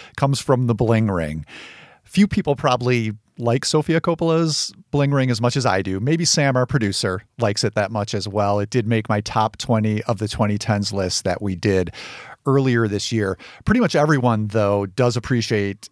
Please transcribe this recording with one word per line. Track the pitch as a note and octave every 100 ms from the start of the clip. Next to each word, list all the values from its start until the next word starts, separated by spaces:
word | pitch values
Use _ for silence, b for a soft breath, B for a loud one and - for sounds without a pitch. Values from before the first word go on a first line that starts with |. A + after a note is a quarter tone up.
| B -
comes | C#3 C#3
from | - B2+ A#2+
The | G#2+
Bling | A#2 A2+ A2
Ring. | F2+ D#2 D#2 D2+ B B B B B
Few | - - G3+
people | - D#3+ C#3
probably | D3 B2 B2 B2 A2 G#2+ _ -
like | A#2 B2+ -
Sofia | D#3 D3+ D#3+
Coppola's | F3+ E3 E3 D#3+ E3 C#3+ - - -
Bling | C#3+ C#3
Ring | C#3 C3
as | A2+
much | A#2+ C#3
as | A#2+
I | F#2+
do. | F#2 F#2+
Maybe | B2 E3 E3+
Sam, | - C#3 B2+
our | B2
producer, | C#3+ G#2 F#2+ G2+ F#2 - -
likes | A2+ G#2
it | A2 G#2+
that | G2
much | A2 G2+
as | G#2+ G2+
well. | G2+ G2+ G#2
It | G2+
did | B2+ G#2+
make | A2+ G#2+
my | G#2
top | G#2 A2+ A2 -
twenty | - A2+ G#2+ G#2+
of | - G2+
the | G#2+
twenty | - G#2+ G#2
tens | - G#2 G2+
list | G2 F#2 -
that | F#2+ F2
we | G2+ F#2
did | G#2 F#2+ F2 B B B B B C#3
earlier | C#3 C3+ A#2 G#2+
this | G2+ -
year. | A2+ G2 F2+ B B -
Pretty | A3+
much | G#3+ D#3+
everyone, | D3+ D3 B2 A2 G#2+
though, | A2 G2+ G2+ G2
does | G2 B2 A#2+
appreciate | - B2 G#2+ G#2+ G2+ G2 -